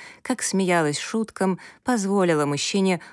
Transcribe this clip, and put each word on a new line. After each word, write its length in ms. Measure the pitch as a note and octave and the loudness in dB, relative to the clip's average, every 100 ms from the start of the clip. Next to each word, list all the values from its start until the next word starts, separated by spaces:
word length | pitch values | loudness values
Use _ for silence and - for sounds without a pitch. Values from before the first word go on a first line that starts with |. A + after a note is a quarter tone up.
| - - | -16 -10
как 200 | - B3 | -6 -4
смеялась 540 | - F#3+ F#3 F3 D3 D3 | -2 0 2 2 2 -2
шуткам, 640 | - A3+ G#3+ - F#3+ F3+ - - | -4 -4 -4 -2 -2 -2 -6 -10
позволило 640 | - A#3+ G3 G3+ F3+ D3+ C#3+ | -2 0 2 2 4 2 2
мужчине 540 | C#3+ - G3+ F#3+ E3+ - | 0 -2 0 2 0 -4